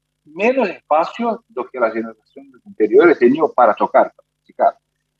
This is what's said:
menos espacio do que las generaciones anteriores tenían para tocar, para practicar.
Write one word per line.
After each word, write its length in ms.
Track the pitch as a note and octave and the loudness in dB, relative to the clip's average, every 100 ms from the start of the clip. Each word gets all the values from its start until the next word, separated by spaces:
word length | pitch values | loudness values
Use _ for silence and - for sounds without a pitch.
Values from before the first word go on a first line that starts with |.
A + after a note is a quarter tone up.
| _ _ | _ _
menos 440 | _ D#3+ A3 C4+ G#3 | _ -4 -2 -2 -4
espacio 760 | - - D3+ E3+ - A#3 G#3+ _ | -8 -4 -4 -4 -6 -8 -8 _
do 180 | A#2 A#2+ | -14 -10
que 100 | B2+ | -4
las 140 | A2+ | -4
generaciones 680 | A2+ A2+ A2 _ - - _ G#2 | -4 -10 -14 _ -20 -20 _ -16
anteriores 520 | G2 G#2+ A#2+ E3+ - | -4 2 4 4 4
tenían 280 | B2 C#3+ A2 - | 2 2 -2 2
para 180 | A#2 | 2
tocar, 380 | G2+ G2+ B2+ B2 | 2 0 0 0
para 140 | _ _ | _ _
practicar. 460 | _ _ - A2 - _ _ _ | _ _ -4 -4 -4 _ _ _